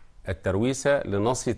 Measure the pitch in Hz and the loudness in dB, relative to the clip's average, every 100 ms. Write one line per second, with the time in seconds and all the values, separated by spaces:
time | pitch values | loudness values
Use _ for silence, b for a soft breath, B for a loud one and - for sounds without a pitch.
0 | - - - 92 95 95 123 131 139 143 | -20 -14 -10 -4 0 0 0 0 2 2
1 | - 98 110 127 127 | 2 0 0 0 -2